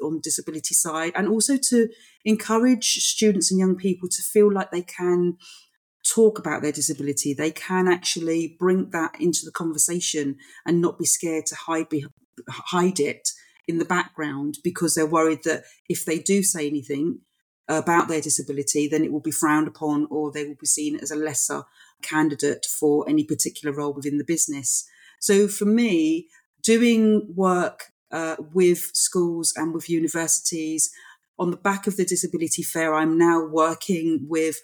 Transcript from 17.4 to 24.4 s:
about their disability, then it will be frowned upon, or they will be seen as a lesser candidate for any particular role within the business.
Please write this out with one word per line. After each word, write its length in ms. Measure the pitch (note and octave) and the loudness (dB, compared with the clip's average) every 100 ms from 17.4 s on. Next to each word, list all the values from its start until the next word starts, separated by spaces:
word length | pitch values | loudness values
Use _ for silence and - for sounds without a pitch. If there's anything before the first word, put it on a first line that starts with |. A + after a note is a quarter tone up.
| _ _ - | _ _ -4
about 400 | D#3 E3 E3+ - | 0 2 2 2
their 140 | D#3+ | -2
disability, 640 | D3 - C#3 C#3 C#3 D3+ D3 | 0 -2 -2 -4 -2 0 2
then 160 | D#3 | 2
it 80 | D#3 | 0
will 80 | D3+ | -2
be 100 | D3+ | -4
frowned 380 | - D#3 D3+ D3+ | 0 2 2 0
upon, 400 | - D#3 D3 D3+ | -4 -2 -2 -2
or 220 | D3+ D3+ | -4 -4
they 140 | D3 D3 | -6 -10
will 120 | C#3 | -6
be 60 | D3 | -2
seen 320 | - D3+ D#3 | -2 -2 -6
as 120 | - | -6
a 40 | D3+ | -4
lesser 480 | D#3 C#3 - C#3+ - _ - _ | -4 -4 -4 -6 -10 _ -20 _
candidate 640 | - D#3 D#3 C#3+ D3 - - | -4 0 0 2 -2 -2 -4
for 420 | - D3+ D3 C3+ | 0 2 2 2
any 160 | D3+ | 0
particular 500 | D3+ D3+ - - D3+ C#3+ | 0 -2 -4 -6 -6 -4
role 180 | D3 | -6
within 240 | C#3+ C#3+ D3 | -6 -4 -4
the 60 | |
business. 640 | C#3+ E3 | -2 -2